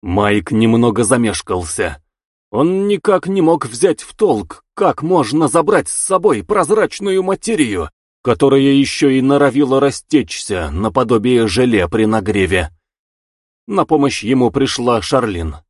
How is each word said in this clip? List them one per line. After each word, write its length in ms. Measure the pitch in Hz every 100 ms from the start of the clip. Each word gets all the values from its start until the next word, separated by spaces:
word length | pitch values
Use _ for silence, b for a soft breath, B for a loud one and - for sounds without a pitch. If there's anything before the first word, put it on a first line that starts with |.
| 92
Майк 460 | 92 104 104 -
немного 500 | 110 113 117 120 104
замешкался. 960 | 110 123 117 98 - 113 87 - 90 69 _ _ _ _ _
Он 380 | 104 156 190 202
никак 400 | 202 202 190 175
не 140 | 196
мог 240 | 160 165 120
взять 380 | 120 196 214
в 120 | - -
толк, 480 | 208 117 95 - _
как 280 | - 185 131
можно 480 | 156 180 113 147 151
забрать 400 | 151 156 202 -
с 80 | -
собой 480 | - 185 196 123 -
прозрачную 760 | 208 151 214 185 - 202 190
материю, 680 | 185 190 208 226 262 98 80 _ _ _
которая 380 | 127 113 139 135
ещё 480 | 139 139 139 - 143
и 120 | 135
норовила 600 | 131 143 143 123 139 135
растечься, 920 | 139 - _ 151 98 - - 95 78
наподобие 760 | 73 107 98 120 117 110 123 113
желе 420 | 117 127 110 85
при 160 | 113 110
нагреве. 640 | 110 95 101 92 92 82 _ _ _ _ _ _ _ _ _ -
На 160 | 196
помощь 400 | 156 156 143 -
ему 260 | 104 131 120
пришла 520 | 135 131 - 123 117
Шарлин. 560 | - 135 120 90 80 73 _